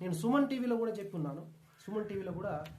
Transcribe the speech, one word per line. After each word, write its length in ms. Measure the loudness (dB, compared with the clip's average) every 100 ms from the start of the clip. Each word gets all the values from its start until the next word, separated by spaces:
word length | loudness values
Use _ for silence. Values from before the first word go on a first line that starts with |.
నేను 120 | -2 2
సుమన్ 280 | 6 6 6
టీవీలో 280 | 2 2 2
కూడా 160 | 2
చెప్పి 240 | -2 -4 -4
ఉన్నాను, 260 | -4 -4 -10 -16 -20 -16 -6
సుమన్ 220 | -4 -2
టీవీలో 240 | -4 -4
కూడా 220 | -4 -4 -4 -6